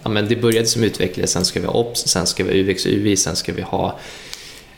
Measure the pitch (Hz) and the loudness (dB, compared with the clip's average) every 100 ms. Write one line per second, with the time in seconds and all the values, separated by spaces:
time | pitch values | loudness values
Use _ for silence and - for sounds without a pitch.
0 | - 104 104 110 117 113 113 110 104 - | -2 0 2 2 4 4 2 2 2 2
1 | 92 - 92 87 90 92 90 117 117 - | -2 -2 -2 0 0 -2 0 0 0 -2
2 | - 90 87 - 92 95 95 95 - 104 | 0 0 0 0 2 2 2 0 0 2
3 | 104 98 - 87 - 90 92 92 90 - | 2 2 0 -2 -4 -6 -2 -2 -2 -4
4 | - - - - - - - | -12 -16 -16 -16 -16 -20 -20